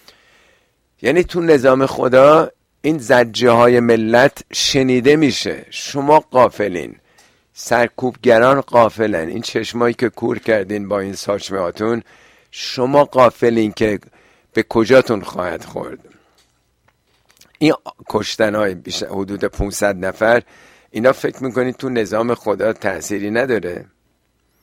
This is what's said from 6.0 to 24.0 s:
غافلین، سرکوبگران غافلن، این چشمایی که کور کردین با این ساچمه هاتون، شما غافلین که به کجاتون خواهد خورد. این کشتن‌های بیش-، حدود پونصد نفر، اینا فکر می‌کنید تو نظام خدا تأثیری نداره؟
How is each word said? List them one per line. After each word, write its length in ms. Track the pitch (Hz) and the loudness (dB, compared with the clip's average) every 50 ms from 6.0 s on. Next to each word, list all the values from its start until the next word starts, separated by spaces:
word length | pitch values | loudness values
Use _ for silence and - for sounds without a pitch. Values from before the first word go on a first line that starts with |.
| 139 143 156 156 | 0 2 2 2
غافلین، 760 | - _ - 127 120 104 - - 104 98 90 82 69 58 50 _ _ _ _ _ _ _ _ _ _ _ _ | 2 _ 2 2 2 2 2 -2 -6 -4 -4 -6 -8 -10 -14 _ _ _ _ _ _ _ _ _ _ _ _
سرکوبگران 1080 | - - - 120 120 120 113 _ - 131 123 110 - - 120 113 113 120 131 139 139 | -12 -6 -2 0 0 0 0 _ -4 -6 -6 -4 0 2 4 4 6 6 4 2 0
غافلن، 680 | 127 - - 120 117 104 - 110 110 107 98 82 80 | 0 0 2 4 4 4 2 -2 -2 -2 -2 -4 -6
این 140 | 82 76 107 | -6 -8 -10
چشمایی 520 | 117 - - 113 107 - - 120 120 120 117 | -8 -6 -6 -6 -6 -6 -4 -2 -2 -2 -2
که 160 | - 127 110 | -2 -4 -6
کور 300 | - - 117 123 120 - | -4 -4 -6 -6 -6 -4
کردین 480 | - - 110 104 95 92 104 104 101 | -2 -2 0 0 -2 -4 -6 -6 -4
با 120 | 95 104 101 | -4 -4 -4
این 140 | 95 98 98 | -4 -6 -10
ساچمه 460 | - - - 101 98 - - 98 95 | -8 -6 -6 -6 -6 -6 -6 -6 -6
هاتون، 440 | 90 87 - - 107 113 120 113 - _ _ _ _ _ _ _ _ _ | -4 -6 -4 -4 -4 -2 -2 -4 -6 _ _ _ _ _ _ _ _ _
شما 540 | - - - - - 135 123 131 139 143 143 | -16 -14 -12 -10 -6 -4 -2 2 2 2 2
غافلین 680 | - - 127 127 117 - - 127 120 117 113 110 107 | 2 4 4 4 4 2 2 0 0 2 2 0 -2
که 280 | 92 - 110 107 101 92 _ _ _ _ _ _ _ _ _ _ - | -2 -2 -2 -2 -2 -4 _ _ _ _ _ _ _ _ _ _ -4
به 100 | 113 107 | -4 -4
کجاتون 580 | - - 117 113 104 127 131 123 - 117 98 | -2 0 0 2 4 4 4 4 2 -2 -6
خواهد 420 | 87 - - - 90 90 82 80 - | -6 -10 -10 -8 -8 -8 -8 -10 -12
خورد. 360 | - - - 64 62 - - _ _ _ _ _ _ _ _ _ _ _ _ _ _ _ _ _ _ _ _ _ _ _ _ _ _ _ _ _ _ _ - | -14 -14 -12 -12 -12 -16 -18 _ _ _ _ _ _ _ _ _ _ _ _ _ _ _ _ _ _ _ _ _ _ _ _ _ _ _ _ _ _ _ -2
این 140 | 156 151 139 - - - - _ - - | 0 0 0 0 -6 -16 -18 _ -12 -8
کشتن‌های 680 | - 107 101 - - - 110 107 101 107 107 98 92 | -6 -6 -6 -6 -4 -4 -2 -2 -2 -2 -4 -4 -6
بیش-، 280 | 90 - - 98 - - | -8 -12 -12 -10 -10 -10
حدود 420 | - 101 98 98 95 101 92 104 | -8 -8 -8 -8 -8 -8 -6 -8
پونصد 600 | 98 - - 104 101 92 - 104 101 98 90 92 | -8 -6 -6 -8 -8 -6 -4 -4 -4 -4 -4 -6
نفر، 380 | 95 92 - 110 113 120 120 - _ _ _ _ _ _ _ _ _ | -8 -4 -2 0 2 2 2 0 _ _ _ _ _ _ _ _ _
اینا 220 | - 107 117 131 135 | -4 0 2 2 2
فکر 300 | - - - - - 131 | 0 -4 -8 -6 -6 -8
می‌کنید 320 | 131 107 123 123 127 120 | -6 -4 -4 -4 -4 -6
تو 120 | - 135 131 | -8 -8 -6
نظام 460 | 127 117 107 90 104 110 117 120 117 | -4 -4 -4 -2 -2 -4 -2 -2 -4
خدا 380 | - - 110 98 92 101 110 104 | -4 -4 -4 -4 -2 -2 -4 -4
تأثیری 580 | - - 101 95 82 76 - 104 98 98 104 | -4 -4 -6 -6 -6 -8 -8 -8 -6 -6 -4
نداره؟ 540 | 107 117 135 131 120 101 85 87 87 107 - _ _ _ | -2 -2 -2 -2 -2 -4 -4 -6 -10 -12 -14 _ _ _